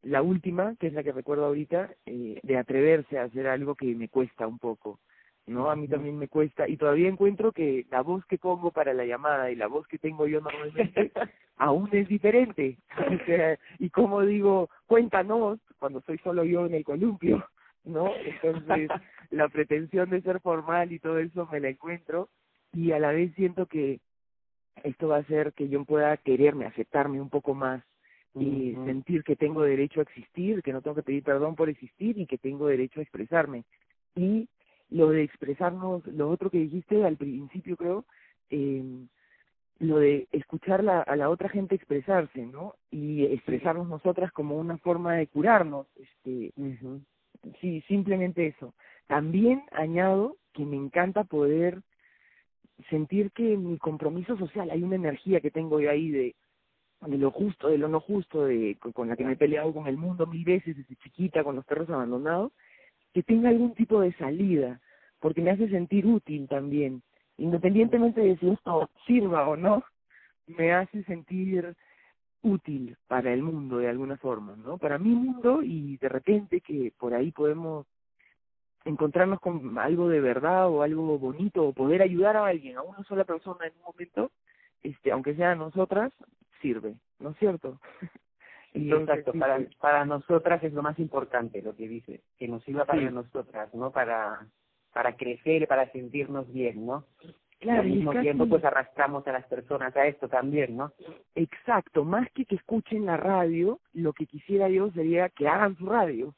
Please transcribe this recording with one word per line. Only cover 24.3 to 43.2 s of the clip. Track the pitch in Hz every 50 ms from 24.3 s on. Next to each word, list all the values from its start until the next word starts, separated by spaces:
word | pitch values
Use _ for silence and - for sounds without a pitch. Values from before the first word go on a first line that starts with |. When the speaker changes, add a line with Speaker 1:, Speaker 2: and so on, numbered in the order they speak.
| _ _ _ _ _ _ _ _ _ -
Speaker 1:
esto | - 143 131 _ 170 156
va | 151
a | 147
hacer | 147 147 156 151 151 151 -
que | - 147 139
yo | 139 143 143
pueda | - 151 151 147 147 151 -
quererme, | _ 139 131 123 139 147 147 143 117
aceptarme | - - - 110 _ - 143 139 143 139 135
un | 139 131
poco | - 143 - 143 135
más, | 139 135 131 131 127 - _ _ _ _ _ _ _ _ _ _
y | 135 139 139 143 135 131 123
Speaker 2:
Ujú. | 113 123 131
Speaker 1:
sentir | 135 131 135 131 - 175 156
que | 147 - 147
tengo | - 156 147 156 156
derecho | 151 143 139 135 143 147 - 156
a |
existir, | 151 - - 127 113 _ _ 175 180 196 220 190 -
que | 139
no | 131 131
tengo | 127 151 151
que | 151 -
pedir | - 139 143
perdón | 139 147 139 139 147 156 165
por | 151 165 156
existir | 147 _ - 120 _ _ 190 220 233 208
y | 175
que | - 135
tengo | 120 - 135 139 139 147
derecho | 147 139 123 131 131 _ 156
a | -
expresarme. | _ - - 107 - 165 170 151 143 135 120 117 _ _ _ _ _ _ _ _ _ _
Y | 180 180 190 214 220 226 - _ _ _ _ _ _ _ _
lo | - 165 165 156
de | 156 156
expresarnos, | 151 147 - - 151 135 143 - 185 175 180 185 185 185 185 175 - -
lo | - 156 147 151
otro | 170 - - 190
que | - 175
dijiste | 160 151 147 185 165 _ 208 214 208
al | 175 156
principio, | 143 143 143 127 131 143 135 - 185 - 180 175
creo, | - 170 175 185 208 254 _ _ _ _ _ _ _ _ _
eh, | - 147 139 139 135 135 131 131 127 127 127 - _ _ _ _ _ _ _ _ _ _ _ _ _ _
lo | 170 160 151 151
de | 147 143 147 143 127 _
escuchar | - 156 139 _ - 160 - 190 190 190
la, | 208 208 185 170
a | - - 139
la | 147 139 147
otra | 170 175 190 196
gente | - 202 196 - 196
expresarse, | 185 - _ 147 143 131 - 196 180 156 - _ 135 117
¿no? | 120 127 143 175 202 - _ _ _
Y | - 156 147 151 151 147